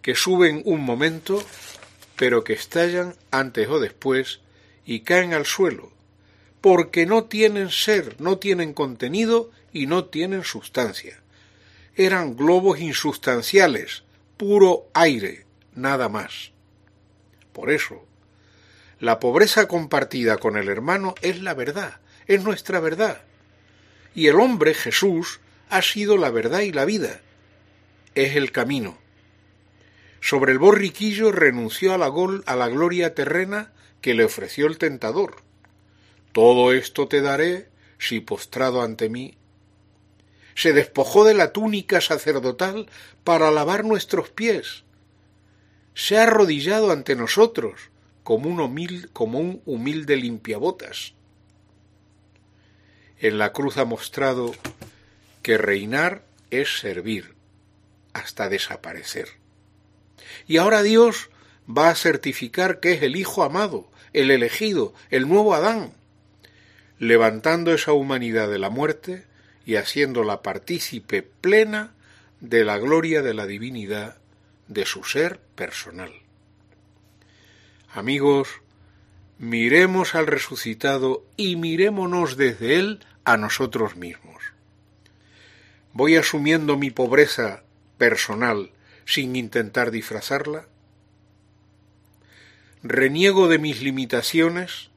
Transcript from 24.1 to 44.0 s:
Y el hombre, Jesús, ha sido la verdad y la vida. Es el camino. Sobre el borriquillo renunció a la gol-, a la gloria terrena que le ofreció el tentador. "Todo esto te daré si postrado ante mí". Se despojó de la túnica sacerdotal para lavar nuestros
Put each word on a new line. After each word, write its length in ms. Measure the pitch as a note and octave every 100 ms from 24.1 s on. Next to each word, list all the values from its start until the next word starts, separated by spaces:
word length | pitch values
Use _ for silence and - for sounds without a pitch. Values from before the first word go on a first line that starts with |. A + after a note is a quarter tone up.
Y 140 | - D3+
el 80 | D#3
hombre, 360 | B3+ A3+ D3+
Jesús, 680 | D#3 - - G3 E3+ E3+ - _ _ _
ha 140 | F#3+
sido 340 | F3+ G#3 G#3 G#3
la 140 | D3+
verdad 300 | A#2 A2+ E3+
y 100 | G#3
la 140 | D3+
vida. 360 | C#3+ G#3+ B2+ - _ _ _ _ _ _ _ _ _
Es 220 | - C3+ C#3+
el 160 | C3+
camino. 440 | - B2 C#3 G#2 - _ _ _ _ _ _ _ _ _ _ _ _
Sobre 320 | - C#3 C3
el 80 | C3
borriquillo 720 | F3 G#3 G3 - G#3+ G3+ A3
renunció 600 | F#3 D3+ B2 A2+ - F#3
a 60 | F#3
la 80 | D#3
gol-, 380 | C#3+ F#3 G3 -
a 80 |
la 140 | B2+ A#2+
gloria 460 | B2+ E3+ F3 E3+ D#3+
terrena 560 | C#3 D#3+ F#3+ G#3 G#3+ _ _ _
que 140 | -
le 100 | A#2
ofreció 440 | A2 - F#2+ - D3+
el 100 | D#3+
tentador. 640 | D#3+ C3+ A2 C#3 G3+ - _ _ _ _ _ _ _ _ _
"Todo 420 | - A#2 B2 B2
esto 360 | C3 B2+ - C#3
te 120 | C#3+
daré 480 | C#3 C#3 D#3+ F3+ - _ _ _
si 220 | - A2+
postrado 600 | A2 G2+ - - C3 B2+
ante 280 | A#2+ A2 A2+
mí". 280 | A#2 C3 - _ _ _ _ _ _ _ _ _ _ _
Se 180 | - E3
despojó 520 | C#3+ C3+ - C3+ G3+
de 100 | G#3+
la 180 | G#3 E3
túnica 480 | - A3 G#3 - F3+
sacerdotal 880 | - D3+ - C#3 B2+ A#2+ F#3 G3+ G#3+ - - _
para 260 | - E3 D#3
lavar 340 | D3+ D3 G3
nuestros 460 | G#3+ G#3+